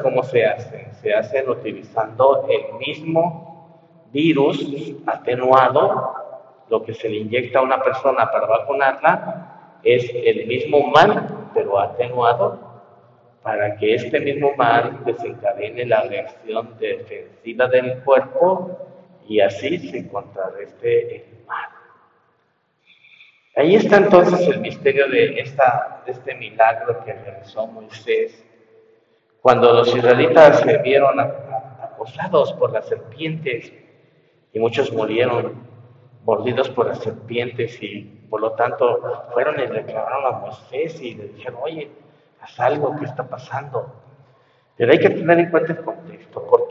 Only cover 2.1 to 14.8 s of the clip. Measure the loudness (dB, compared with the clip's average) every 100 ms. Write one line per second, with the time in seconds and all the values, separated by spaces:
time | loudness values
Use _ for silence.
2.1 | 2 4 4 2 -2 -2 -10 -10 -10 -4
3.1 | 0 0 -4 -16 -20 -20 -20 _ _ _
4.1 | 0 2 4 2 0 -6 -10 -12 -10 -8
5.1 | -6 -4 -2 4 6 6 4 2 0 -4
6.1 | -8 -14 -18 -20 _ -4 -4 -4 -8 -6
7.1 | -6 -4 -4 0 0 2 0 0 0 0
8.1 | 0 0 0 0 0 0 -2 0 0 0
9.1 | 0 -2 -12 -14 -20 -20 -4 2 2 0
10.1 | -2 -2 -2 -2 -6 0 0 4 6 6
11.1 | 4 -4 -10 -8 -4 -2 0 0 2 2
12.1 | 2 2 2 0 -4 -14 -20 -20 _ _
13.1 | _ _ _ -6 -2 -4 -2 0 0 -2
14.1 | -4 -4 -2 -2 0 2 2